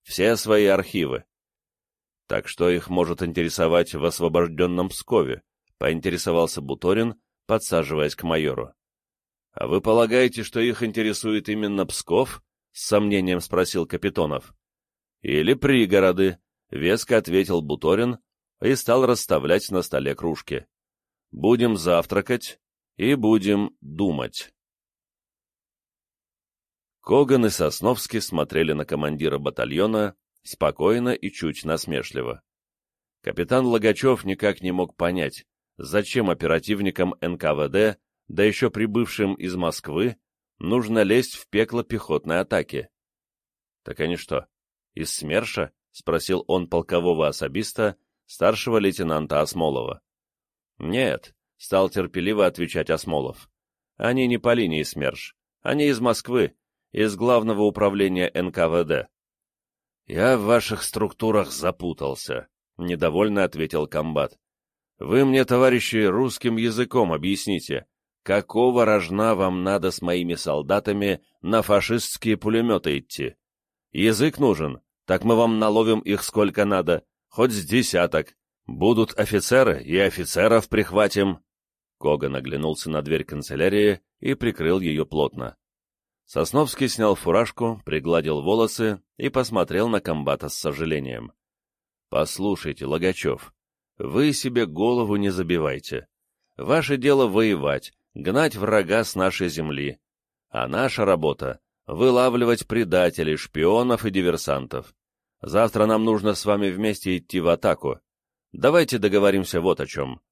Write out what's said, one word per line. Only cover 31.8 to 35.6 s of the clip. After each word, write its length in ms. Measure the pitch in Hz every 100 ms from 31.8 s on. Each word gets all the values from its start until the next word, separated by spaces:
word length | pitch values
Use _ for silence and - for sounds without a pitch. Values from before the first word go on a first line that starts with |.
| - 69 - 67 60 58 _ _ _ _ _ _ _ _
Капитан 440 | - 90 87 127 127
Логачёв 580 | 117 110 104 131 120
никак 380 | 95 95 104 95
не 100 | 92
мог 240 | 90 90 _
понять, 500 | 87 90 71 - _ _